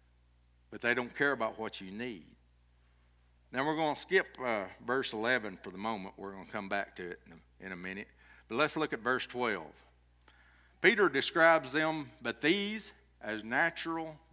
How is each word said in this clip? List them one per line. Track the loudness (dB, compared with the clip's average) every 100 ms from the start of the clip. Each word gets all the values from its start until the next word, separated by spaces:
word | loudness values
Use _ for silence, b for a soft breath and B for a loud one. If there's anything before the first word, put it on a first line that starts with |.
| _ _ _ _ _ _ _
But | 0
they | 2
don't | 2 0 0
care | 2
about | 2 -2 -2
what | -6 -6
you | -10
need. | -8 -8 -10 -16 -20 _ _ _ _ _ _ _ _ _ _ _
Now | -2 0
we're | 2
gonna | 0 0
skip, | 2 2 2 -4
uh, | 0 0 -2 -8 -2
verse | 0 0
eleven | 0 2 2 0 -10
for | -12
the | -6
moment. | -4 -4 -8 -10
We're | -12
gonna | -12 -10
come | -8 -4
back | -4 -4 -8
to | -12
it | -12 -16
in |
a, | -20 -20 _ -12
in |
a | -10
minute. | -10 -10 -12 b b b -6
But | 0
let's | 0 0
look | -2
at | -2
verse | 0 0 -2
twelve. | -2 -2 -2 -6 -16 -20 _ _ _ b b b b b b
Peter | 4 6 4
describes | 4 2 6 8 8 4
them, | 0 0 0 -6 -6
"But | -6 0
these | 2 2 0 -6 -10 -16 _ _
as | -8 -6
natural | -2 2 2 0 -6 -6 -8 -12 -12